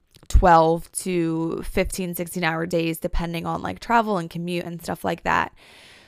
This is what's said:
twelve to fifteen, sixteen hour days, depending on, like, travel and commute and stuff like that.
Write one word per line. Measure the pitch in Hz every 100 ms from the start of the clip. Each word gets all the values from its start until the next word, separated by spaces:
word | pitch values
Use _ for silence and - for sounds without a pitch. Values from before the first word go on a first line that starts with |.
| _ - -
twelve | - 185 165 160 170 -
to | - 185 175 165 160 165 -
fifteen, | - - - - 180
sixteen | 175 170 180
hour | 165 165 170
days, | 175 165 165
depending | 175 - 170 170 170
on, | 165
like, | - 185
travel | - 233 214 196
and | 170
commute | 170 175 175
and | 175 170
stuff | - 175
like | 190 170
that. | 170 170 - - - - - -